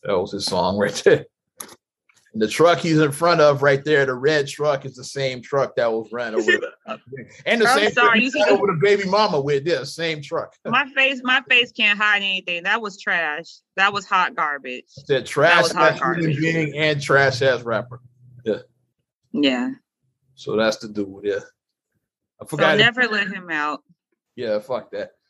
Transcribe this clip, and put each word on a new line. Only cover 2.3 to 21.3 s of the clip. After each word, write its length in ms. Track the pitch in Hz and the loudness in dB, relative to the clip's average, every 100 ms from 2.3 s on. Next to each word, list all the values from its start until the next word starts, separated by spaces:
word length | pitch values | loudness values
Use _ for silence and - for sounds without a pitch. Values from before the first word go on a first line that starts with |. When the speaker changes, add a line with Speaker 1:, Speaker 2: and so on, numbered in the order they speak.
Speaker 1:
And 100 | 110 | -4
the 60 | 107 | -2
truck 300 | - 165 170 | 4 4 4
he's 220 | 175 156 | 2 2
in 120 | 151 | 2
front 300 | 139 170 165 | 2 2 6
of 220 | 147 139 | 6 6
right 200 | 143 139 | 2 2
there, 220 | 147 151 135 | 2 2 2
the 80 | |
red 340 | 127 135 156 139 | 0 0 2 -2
truck, 380 | - 147 135 135 | -2 -2 -2 -6
is 100 | 123 | -16
the 80 | |
same 380 | - 139 135 127 | -12 -6 -4 -6
truck 340 | 113 139 127 - | -4 -2 0 0
that 160 | 117 | 0
was 160 | 113 110 | -2 -6
ran 240 | 117 120 110 | -8 -4 -2
over. 160 | 107 - - - - | 2 0 -2 -14 -14
Speaker 2:
<laughs> 120 | - _ 131 113 - - | -14 _ -18 -18 -10 -2
Speaker 1:
And 160 | 233 | 0
the 60 | 220 | 2
Speaker 2:
I'm 100 | 262 | 2
Speaker 1:
same 120 | 214 | 2
Speaker 2:
sorry, 160 | 240 240 | 2 4
Speaker 1:
truck 80 | 220 | 4
he 80 | |
Speaker 2:
you 80 | 254 | 0
see 120 | 302 | 0
Speaker 1:
ran 100 | 214 | 2
over 140 | 202 196 | 2 2
the 120 | 170 | 2
baby 280 | 202 202 190 | 2 2 2
mama 320 | 202 214 156 | 2 2 0
with, 240 | 139 143 147 | 0 -2 0
yeah, 160 | 151 | -4
same 380 | 127 - 165 156 | -4 -6 -6 -6
truck. 320 | 143 160 110 _ | -6 -8 -8 _
<laughs> 60 | - | -2
Speaker 2:
My 200 | 240 277 277 | -2 0 0
face, 260 | 269 269 | 0 0
my 180 | 247 262 262 | -2 -2 2
face 220 | 247 240 | 0 0
can't 280 | - 214 208 | 0 0 2
hide 220 | 208 202 | 2 0
anything. 420 | 196 190 180 175 | 0 -6 -6 -6
That 180 | 180 220 | -2 -2
was 180 | 214 190 | -4 -10
trash. 580 | - 180 156 151 165 - _ - | -4 -2 -2 -6 -10 -20 _ -2
That 160 | 196 | 0
was 120 | 202 190 | 0 -2
hot 300 | 190 165 - | 0 0 -2
garbage. 500 | 156 143 135 123 - - | -4 -4 -10 -14 -14 -20
Speaker 1:
I 40 | - | -2
said 200 | 135 - | -2 -2
trash 300 | 147 156 170 | 2 4 6
Speaker 2:
That 80 | |
was 80 | 170 | 2
hot 180 | - 160 | 4 2
Speaker 1:
ass 60 | 156 | 2
human 220 | 139 156 | -2 0
Speaker 2:
garbage. 180 | 160 143 | -2 0
Speaker 1:
being 380 | 160 165 151 139 | 0 0 -2 -2
and 240 | 156 147 | -2 -2
trash 400 | 139 139 135 120 | 2 4 4 2
ass 200 | 135 120 | 0 0
rapper. 360 | 117 110 101 113 _ _ - - 113 | -2 -4 -6 -16 _ _ -20 -12 -6
Yeah. 140 | 101 - _ _ _ _ _ _ | -6 -8 _ _ _ _ _ _
Speaker 2:
Yeah. 360 | 151 143 127 127 135 _ _ _ _ _ _ | -2 0 0 -4 -8 _ _ _ _ _ _
Speaker 1:
So 200 | - 104 | -4 0
that's 220 | 110 107 | 0 -2
the 100 | 110 | -8
dude, 340 | 104 98 98 | -8 -8 -6
yeah. 160 | 101 | -6